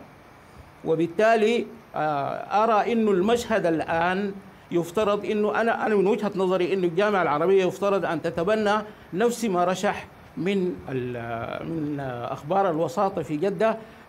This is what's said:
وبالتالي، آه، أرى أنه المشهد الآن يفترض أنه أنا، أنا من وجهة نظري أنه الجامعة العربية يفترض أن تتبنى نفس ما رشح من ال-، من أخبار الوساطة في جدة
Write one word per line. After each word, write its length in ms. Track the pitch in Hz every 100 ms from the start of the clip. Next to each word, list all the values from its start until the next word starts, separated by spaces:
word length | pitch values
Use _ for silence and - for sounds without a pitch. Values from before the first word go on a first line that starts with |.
| - - - - - - - - 156
وبالتالي، 840 | 160 170 170 220 226 214 233 226 - - -
آه، 680 | 156 143 135 120 - 202
أرى 300 | 226 214 202
أنه 180 | 233 214
المشهد 540 | 185 202 240 - 220 170
الآن 680 | 160 - 165 175 185 202 196 - - -
يفترض 540 | 170 165 220 208 208 -
أنه 360 | 214 208 -
أنا، 240 | 226 - 214
أنا 100 | 208
من 120 | 190
وجهة 240 | 220 208 180
نظري 380 | 185 185 175
أنه 140 | 190 175
الجامعة 340 | 165 208 202
العربية 440 | 165 147 175 196 185
يفترض 400 | - 202 196 160
أن 160 | 165
تتبنى 520 | 170 170 175 220 208 214 208 - -
نفس 320 | 170 233 233 233
ما 180 | 180
رشح 420 | 175 185 202 170 - - - -
من 380 | 170 196 180 - -
ال-، 760 | 131 123 120 117 117 120 - 156
من 300 | 165 147 143 135 120 120
أخبار 400 | - 143 196 196
الوساطة 520 | 156 165 - 196 196
في 160 | 151 151
جدة 400 | 190 180 220 220 - -